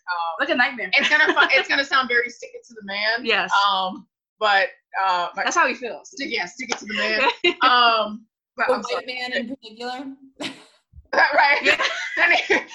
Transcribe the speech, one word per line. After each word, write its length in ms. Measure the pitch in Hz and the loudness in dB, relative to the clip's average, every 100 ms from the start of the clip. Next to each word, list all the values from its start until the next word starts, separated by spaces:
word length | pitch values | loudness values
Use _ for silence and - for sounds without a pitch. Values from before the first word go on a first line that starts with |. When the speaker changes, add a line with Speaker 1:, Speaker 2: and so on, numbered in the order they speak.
| - | -8
Speaker 1:
um, 240 | 175 170 165 | -6 -4 -4
Speaker 2:
Like 100 | 294 | -2
a 40 | |
nightmare. 360 | 269 269 240 185 | 0 0 -2 -2
Speaker 1:
it's 140 | 277 277 | 0 2
gonna 240 | 302 311 | 4 4
fu-, 160 | 302 - | 4 4
Speaker 2:
<laughs> 100 | - | 2
Speaker 1:
it's 100 | 370 | 2
gonna 160 | 285 | -2
sound 240 | 277 269 247 | 0 0 2
very 200 | 240 240 | 0 -2
stick 220 | - - | -8 -18
it 140 | 480 - | -18 -20
to 80 | |
the 100 | 220 | -16
man. 400 | 196 202 220 233 | -8 -4 -2 0
Speaker 2:
Yes. 260 | 233 202 185 202 202 | 0 0 2 2 2
Speaker 1:
Um, 400 | 190 190 - - _ _ - | 2 -2 -6 -16 _ _ -2
but, 300 | 214 196 185 - _ 196 | 2 4 2 -4 _ -2
uh, 260 | 190 180 170 | 0 0 -2
my 100 | 196 | -4
Speaker 2:
That's 120 | 233 339 | 0 2
how 100 | 285 | 2
he 80 | |
feels. 360 | 240 233 151 - | 0 -10 -12 -14
Speaker 1:
Stick, 180 | - 277 | -12 -8
yeah, 140 | 214 | -6
stick 240 | 180 - 240 | -6 -8 -8
it 80 | - | -8
to 60 | |
the 100 | 196 | -8
man. 280 | 208 214 220 285 - | -4 -2 0 0 0
Speaker 2:
<laughs> 180 | 349 - | -2 2
Speaker 1:
Um, 640 | 254 247 233 220 226 214 _ _ _ 254 | 4 6 4 2 -2 -8 _ _ _ -4
but 100 | 220 | -2
Speaker 3:
The 60 | |
Speaker 1:
I'm 60 | 226 | -2
Speaker 3:
white 80 | 226 | -4
Speaker 1:
sorry. 140 | 247 254 | -8 -8
Speaker 3:
man 260 | 254 247 | -8 -6
in 160 | 262 226 | -6 -6
particular. 560 | 269 220 220 247 254 269 269 269 - | -10 -16 -14 -12 -10 -12 -16 -18 -12
<laughs> 120 | - - - _ _ - - | -12 -14 -20 _ _ -20 -4
Speaker 1:
<laughs> 220 | - 285 | 2 2
Right? 240 | - 285 285 | 4 4 4
Speaker 2:
Yeah. 180 | - - - - | 2 2 0 -4
Speaker 1:
<laughs> 160 | - 311 | -6 0
Any, 240 | 330 - - 370 - | 2 2 2 0 -2